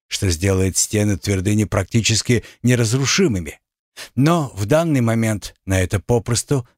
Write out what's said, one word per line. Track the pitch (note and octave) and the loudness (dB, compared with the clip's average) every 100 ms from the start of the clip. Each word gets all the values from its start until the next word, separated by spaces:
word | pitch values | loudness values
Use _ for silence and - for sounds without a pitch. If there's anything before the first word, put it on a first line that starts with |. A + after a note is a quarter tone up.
| - | -12
что | - G2 | -4 -2
сделает | D#2+ F#2+ F#2+ F#2+ - | 0 0 2 0 0
стены | - G#2 G#2 G2 | -2 0 0 -2
твердыни | - F#2+ F#2 G#2+ | -2 -2 0 0
практически | G#2 G#2 F#2 A#2+ G#2 A2 - A#2 - - | 0 -2 0 0 0 -2 0 -2 -2 -4
неразрушимыми. | B2 B2 A2+ C3 C3 - F3+ G2 D2+ - _ _ _ - - | 0 2 2 0 0 0 0 0 -6 -14 _ _ _ -20 -10
Но | A#2+ D3 E3+ C3+ | 0 2 2 -2
в | F#2+ G2+ | -6 0
данный | D3+ E3+ C#3 | 0 2 2
момент | A2+ A2+ A2 G#2 - _ | 2 2 0 -2 -8 _
на | - F#2+ | -2 0
это | F#2 G2+ | 0 -2
попросту | - A#2+ - A#2 - C#3 - | 0 -2 0 -4 0 -2 -4